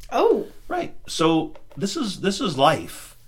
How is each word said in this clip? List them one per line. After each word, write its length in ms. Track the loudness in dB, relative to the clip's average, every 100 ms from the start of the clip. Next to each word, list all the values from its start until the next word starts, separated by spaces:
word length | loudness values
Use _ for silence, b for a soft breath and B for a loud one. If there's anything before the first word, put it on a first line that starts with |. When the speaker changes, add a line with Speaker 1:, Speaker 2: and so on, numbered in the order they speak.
| -4
Speaker 1:
Oh. 360 | 2 4 4 0 -10 -6
Speaker 2:
Right. 260 | -6 -4 -8 -8
So 480 | 2 4 4 0 -8 -16 -6
this 200 | -4 -2
is, 240 | -4 -2
this 200 | -2 0
is 160 | -2 4
life, 580 | 4 4 -2 -14 -16 -20